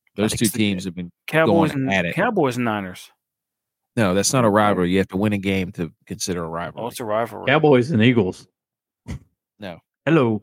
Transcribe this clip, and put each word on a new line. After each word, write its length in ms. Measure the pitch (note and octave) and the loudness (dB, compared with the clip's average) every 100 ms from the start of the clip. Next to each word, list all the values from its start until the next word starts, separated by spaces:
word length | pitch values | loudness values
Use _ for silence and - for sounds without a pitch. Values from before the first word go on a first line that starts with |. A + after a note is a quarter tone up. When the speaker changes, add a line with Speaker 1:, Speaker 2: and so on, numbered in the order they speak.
| _ - | _ -4
Speaker 1:
Those 100 | G#2+ | -2
Speaker 2:
I 20 | |
think 100 | - | 0
Speaker 1:
two 40 | |
Speaker 2:
it's 80 | A2+ | -2
the 60 | G#2+ | 0
Speaker 1:
teams 260 | G#2 F#2 | -2 -2
have 100 | F#2 | -6
been 160 | E2+ F2 - - | -10 -12 -16 -4
Speaker 2:
Cowboys 460 | D#3 D#3+ E3 D3+ | 0 4 4 2
Speaker 1:
going 120 | C#3 | 0
Speaker 2:
and, 80 | C3 | -2
Speaker 1:
at 100 | F#2+ | 0
it. 100 | F2 | -2
Speaker 2:
Cowboys 420 | D#3+ A3+ G#3 C3+ A#2+ | -2 -2 0 0 0
and 80 | |
Niners. 460 | A#2+ G#2 F#2+ F2+ - _ _ _ _ _ _ _ _ - | -2 -2 -6 -12 -20 _ _ _ _ _ _ _ _ 0
Speaker 1:
No, 180 | G2+ | 2
that's 180 | F#2+ G2 | 2 2
not 120 | C3+ | 2
a 40 | A2+ | 4
rivalry. 420 | G#2 G#2 F#2 F2 | 4 4 2 2
You 80 | F#2+ | 2
have 100 | F#2+ | 0
to 80 | F#2+ | 0
win 160 | G#2+ | 0
a 60 | G2+ | 0
game 340 | F#2+ F#2+ F2+ | -2 -2 -4
to 200 | F#2+ D#2+ - - | -6 -10 -10 -14
consider 380 | F2+ - F2 | -10 -6 -6
a 40 | E2 | -6
rivalry. 360 | E2 E2 - | -8 -8 -10
Speaker 2:
Oh, 40 | A2+ | -10
it's 120 | - | -8
a 40 | |
rivalry. 420 | A2+ G#2+ A#2 G2 G2 | -4 -2 -4 -6 -4
Speaker 3:
Cowboys 440 | D3+ D3+ C3 B2 | 2 4 4 2
and 120 | B2 | 2
Eagles. 440 | A#2 A#2 F#2 - - _ _ _ _ _ - - _ _ _ - | 4 4 0 -4 -16 _ _ _ _ _ -16 -16 _ _ _ -16
Speaker 1:
No. 200 | G2+ E2 _ _ - | -14 -14 _ _ 0
Speaker 3:
Hello. 360 | D#3+ A#2 G#2+ | 2 2 -2